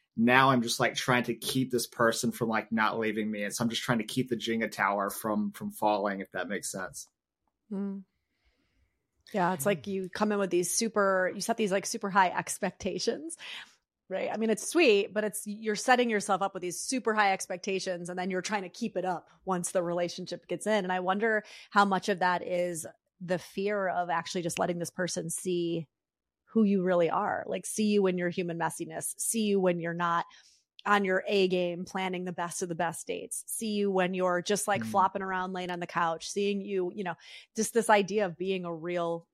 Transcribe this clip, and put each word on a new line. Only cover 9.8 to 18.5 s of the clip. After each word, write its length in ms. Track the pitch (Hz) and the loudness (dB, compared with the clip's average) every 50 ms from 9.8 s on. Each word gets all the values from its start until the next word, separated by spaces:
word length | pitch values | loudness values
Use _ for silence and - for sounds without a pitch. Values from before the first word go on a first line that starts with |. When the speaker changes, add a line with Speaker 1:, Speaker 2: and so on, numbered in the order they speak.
| - 202 | -2 -6
Speaker 2:
you 220 | 196 190 190 175 - | -4 -4 -4 -4 -2
come 200 | - 214 208 208 | 0 0 2 2
in 60 | 202 | 2
with 100 | 196 185 | 0 2
these 260 | 180 175 180 170 - | 2 2 2 0 0
super, 560 | - 233 220 - 214 202 196 190 185 185 180 - | 0 -2 0 2 2 2 4 4 2 2 0 -2
you 60 | 202 | -4
set 160 | 190 - 226 | -2 -2 -2
these, 160 | - 220 190 | 0 0 0
like, 140 | 185 202 - | 0 0 -2
super 240 | - - 226 - 202 | -2 -6 -4 -4 0
high 240 | 180 202 190 175 - | 4 4 4 4 2
expectations, 1000 | - 170 - - - - 185 - - - 190 175 180 - 226 233 - 294 330 - - - - - - - - - _ _ _ _ _ _ - | -2 -4 -4 -6 -4 -4 -6 -4 -4 -6 -6 -4 -4 -2 -2 -4 -4 -6 -12 -14 -14 -14 -14 -14 -14 -16 -18 -20 _ _ _ _ _ _ -8
right? 200 | 190 190 190 - | -6 -4 -4 -4
I 60 | - | -2
mean, 140 | 208 226 220 | 0 0 0
it's 200 | 214 - - - | 0 0 -2 0
sweet, 440 | - 330 349 254 208 202 196 - 185 | 4 6 6 8 8 6 4 2 -2
but 100 | 214 208 | -2 -2
it's, 200 | 214 - - - | -2 -4 -6 -10
you're 300 | 208 202 214 226 220 208 | -10 -10 -8 -4 -4 -4
setting 340 | 202 - 254 254 240 247 233 | 0 4 4 4 4 4 4
yourself 320 | 220 202 190 - 196 175 | 2 0 2 2 0 2
up 120 | 196 196 - | 0 -2 -2
with 100 | 185 170 | -4 -6
these 180 | 180 160 - | -6 -6 -6
super 320 | - - 262 254 208 226 214 | -6 -4 -4 -2 0 0 2
high 180 | 214 208 196 | 4 4 4
expectations 800 | 190 190 - - 190 180 - 202 190 190 - 196 180 175 175 170 | 2 0 -2 -6 -8 -8 -4 -4 -4 -2 -2 -4 -6 -6 -6 -8
and 100 | 180 185 | -6 -4
then 100 | 180 190 | -4 -2
you're 120 | 185 185 | -2 -2
trying 220 | 175 - | -2 -2